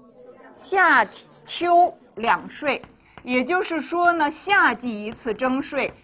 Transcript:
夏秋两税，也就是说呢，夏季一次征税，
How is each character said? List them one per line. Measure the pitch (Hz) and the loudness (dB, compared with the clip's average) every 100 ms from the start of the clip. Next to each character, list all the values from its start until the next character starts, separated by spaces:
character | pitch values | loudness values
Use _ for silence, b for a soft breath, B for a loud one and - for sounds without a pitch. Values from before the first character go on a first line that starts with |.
| - - - - - - | -20 -20 -20 -20 -20 -20
夏 | - 392 349 269 208 - - - | -4 2 4 4 2 -4 -20 -20
秋 | - - 349 349 - - _ - | -14 -4 2 4 4 0 _ -6
两 | 220 180 - | -2 -2 -4
税， | - 294 233 - B B B | -6 -4 -4 -6 B B B
也 | 247 254 | -4 -2
就 | 262 359 | 0 -2
是 | - 330 | -2 -6
说 | 254 339 349 | -4 0 2
呢， | 339 294 | 2 -2
夏 | 302 - 403 294 | -4 0 2 2
季 | 233 247 208 208 | 0 -6 -8 -8
一 | |
次 | 240 254 | -10 -8
征 | 208 254 262 | -4 -2 -2
税， | 285 277 220 b | -4 -4 -6 b